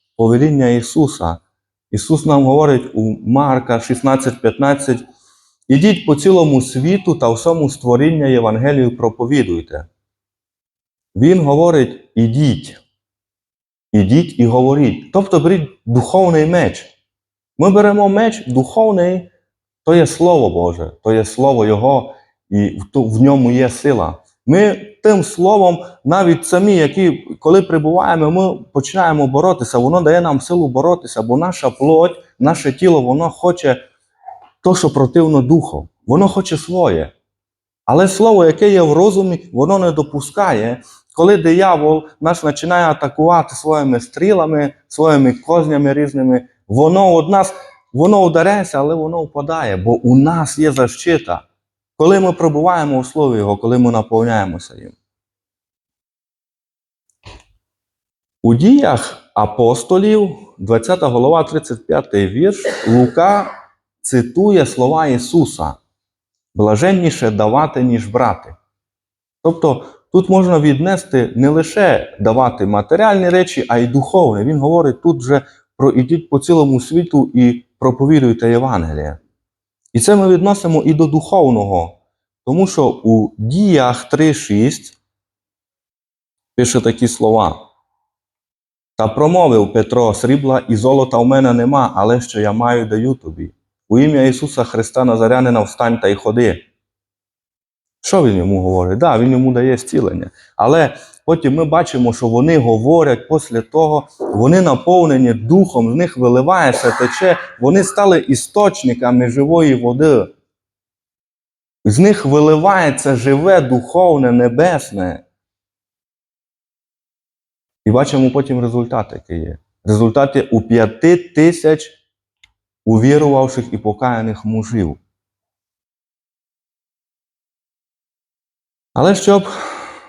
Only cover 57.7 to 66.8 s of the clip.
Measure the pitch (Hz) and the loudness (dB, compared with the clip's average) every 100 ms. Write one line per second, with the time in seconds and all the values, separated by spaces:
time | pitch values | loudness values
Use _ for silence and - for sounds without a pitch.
57.7 | _ _ _ _ _ _ _ 113 120 190 | _ _ _ _ _ _ _ 0 2 4
58.7 | 285 220 127 - - _ - 107 - 117 | 4 4 0 -4 -16 _ -4 -2 0 0
59.7 | 123 - 185 208 214 196 135 - - 98 | 0 -2 0 2 0 0 -6 -20 -14 -2
60.7 | 113 117 180 147 120 131 165 165 160 - | -2 0 -2 -2 0 2 2 0 -6 -8
61.7 | 117 - 151 - 101 98 110 185 202 - | -10 -4 -4 -2 -2 -2 0 -2 -2 -8
62.7 | - 110 120 123 165 180 202 190 - - | -6 0 2 2 2 0 0 -4 -14 -20
63.7 | _ _ _ - 127 120 165 208 190 131 | _ _ _ -4 -2 -2 -2 2 2 0
64.7 | - 127 160 151 123 - 170 135 - 76 | -2 -2 0 -2 -4 -2 -2 -2 -4 -10
65.7 | - _ _ _ _ _ _ _ - 104 | -10 _ _ _ _ _ _ _ -2 0
66.7 | 107 | 2